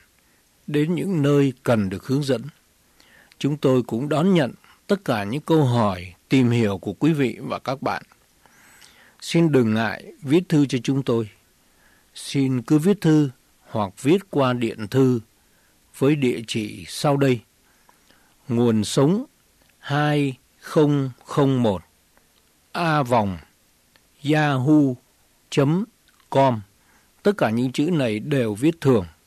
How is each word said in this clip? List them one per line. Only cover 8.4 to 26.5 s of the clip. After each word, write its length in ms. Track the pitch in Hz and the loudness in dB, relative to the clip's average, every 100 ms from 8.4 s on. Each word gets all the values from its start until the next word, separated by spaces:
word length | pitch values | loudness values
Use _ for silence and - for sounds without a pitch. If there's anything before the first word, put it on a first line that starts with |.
| _ _ _ - - _ _ _ | _ _ _ -20 -20 _ _ _
Xin 320 | - 170 165 | -2 0 2
đừng 220 | 135 113 | 2 2
ngại 380 | 110 110 - - - | 0 -4 -6 -14 -14
viết 200 | 135 170 180 | -2 0 2
thư 180 | 151 139 | 2 2
cho 120 | 127 | -2
chúng 200 | 127 135 | -2 -2
tôi. 280 | 131 117 107 - _ _ _ _ _ _ _ | -2 -2 -4 -12 _ _ _ _ _ _ _
Xin 480 | - - 139 131 127 | -18 -6 -2 -2 -2
cứ 160 | 110 151 | 0 2
viết 220 | 175 202 | 2 2
thư 300 | 160 151 143 - _ _ - | 2 2 2 -4 _ _ -8
hoặc 340 | 113 98 - | -6 -6 -4
viết 160 | 135 185 - | 0 0 0
qua 220 | 147 127 | -2 0
điện 360 | 123 113 - 104 | 0 -4 -6 -4
thư 320 | 131 131 120 - _ _ _ _ _ _ - | 2 2 2 -4 _ _ _ _ _ _ -2
với 180 | 139 151 | 0 2
địa 240 | 127 113 110 | 0 -2 -6
chỉ 380 | 117 107 107 82 | -8 -8 -12 -14
sau 280 | - 151 139 | -4 -2 2
đây: 240 | 139 120 - _ _ _ _ _ _ _ _ _ - | 2 0 -4 _ _ _ _ _ _ _ _ _ -4
Nguồn 360 | 117 120 107 | 0 2 2
Sống 400 | 101 - 139 208 277 _ _ _ _ _ | 0 2 2 0 -6 _ _ _ _ _
hai 580 | - 143 147 147 139 127 _ _ | -6 -2 0 0 -2 -6 _ _
không 520 | - 165 147 143 135 - | -4 2 2 2 -2 -8
không 380 | - - 139 131 | -6 0 0 2
một 200 | 117 90 - _ _ _ _ _ _ _ _ | 0 -2 -8 _ _ _ _ _ _ _ _
a 300 | - 170 151 | -4 0 0
vòng 360 | 120 123 101 85 - _ _ _ _ _ _ _ 139 | 2 0 0 -4 -12 _ _ _ _ _ _ _ -2
yahoo 600 | 151 147 135 135 151 139 123 _ _ _ _ _ | 0 2 0 4 4 4 -2 _ _ _ _ _
chấm 340 | - 139 175 233 _ _ _ _ | 0 2 0 -4 _ _ _ _
com. 300 | 135 135 | 2 2